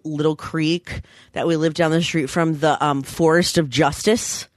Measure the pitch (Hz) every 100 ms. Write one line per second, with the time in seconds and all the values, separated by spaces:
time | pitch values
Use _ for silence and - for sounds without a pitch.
0 | 156 147 151 151 - 160 156 175 - -
1 | - - - - 160 160 160 151 165 160
2 | 160 170 131 175 165 151 156 143 147 139
3 | 135 - 165 170 175 170 147 120 147 151
4 | - 233 - - -